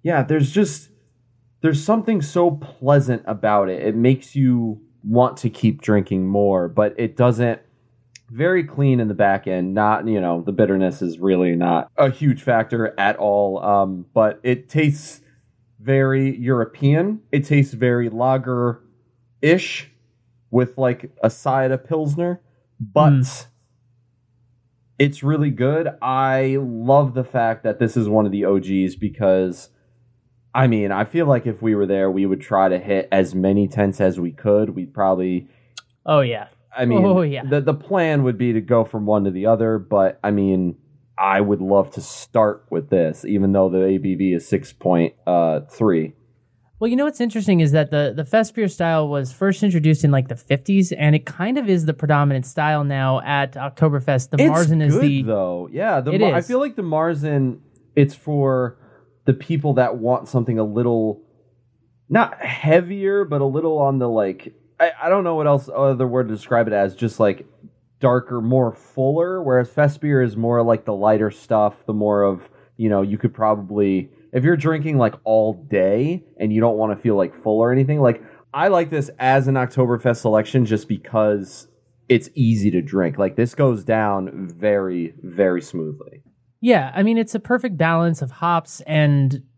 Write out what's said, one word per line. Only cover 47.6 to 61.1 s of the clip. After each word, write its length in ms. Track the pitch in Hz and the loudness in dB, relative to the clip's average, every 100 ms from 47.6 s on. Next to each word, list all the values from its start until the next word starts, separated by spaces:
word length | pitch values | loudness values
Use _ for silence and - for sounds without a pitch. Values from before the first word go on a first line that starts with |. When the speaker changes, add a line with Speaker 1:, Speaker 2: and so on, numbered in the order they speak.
| 156 | 4
Speaker 2:
that 180 | 156 147 | 2 0
the, 220 | 147 143 123 | -2 -2 -4
the 80 | |
fest 320 | 147 220 220 - | -2 0 0 -4
beer 140 | 202 | -6
style 400 | - 165 160 151 | -2 -2 0 -2
was 240 | 143 131 | -4 -6
first 300 | - 196 190 | -4 -2 0
introduced 420 | 208 170 156 151 147 | 0 2 2 4 4
in, 60 | |
like, 180 | 139 131 | 2 0
the 60 | 117 | -10
fifties, 580 | - - - 196 180 | -4 -4 0 0 0
and 200 | - 151 | 0 2
it 120 | 151 - | 2 -2
kind 320 | - 190 269 | -8 -4 -2
of 120 | 226 | 0
is 160 | 180 156 | 0 0
the 80 | |
predominant 520 | 147 151 147 143 135 131 | -4 0 2 2 0 -4
style 400 | - 151 151 143 | -4 -2 -2 -2
now 340 | 135 135 131 | -2 0 -2
at 320 | - 143 135 | -2 -2 -2
Oktoberfest. 760 | 135 135 - 156 143 127 131 131 | -6 -12 0 0 2 0 -2 0
The 120 | 147 | 2
Speaker 1:
It's 80 | 151 | 4
Speaker 2:
Marzen 320 | 156 160 160 | 4 2 2
is 120 | 147 | 2
Speaker 1:
good, 100 | 151 | 2
Speaker 2:
the 180 | 143 139 | 2 0
Speaker 1:
though. 460 | 113 104 92 87 87 | 0 0 -2 -4 -8
Yeah, 280 | 147 214 156 | -6 -2 -2
the 120 | 131 | -2
Speaker 2:
It 100 | 185 | 2
Speaker 1:
Mar-, 140 | 208 151 | 2 2
I 20 | |
Speaker 2:
is. 100 | 175 | 0
Speaker 1:
feel 120 | 247 | -2
like 180 | 285 233 | -2 -6
the 40 | |
Marzen, 800 | 175 156 165 156 151 143 131 - _ _ _ - | -4 -2 -2 -2 -2 0 -2 -4 _ _ _ 2
it's 200 | 143 - | 2 0
for 600 | - 147 139 131 123 - _ _ _ _ - | -6 -2 0 0 -4 -8 _ _ _ _ -2
the 80 | |
people 400 | 131 - 160 147 | -2 -2 -4 0
that 240 | 127 123 123 | 0 0 -2
want 320 | 113 123 - | -2 -2 -2
something 280 | 131 120 110 | -4 -2 -2
a 60 | |
little, 580 | 107 107 120 117 110 | -2 -2 -2 0 -2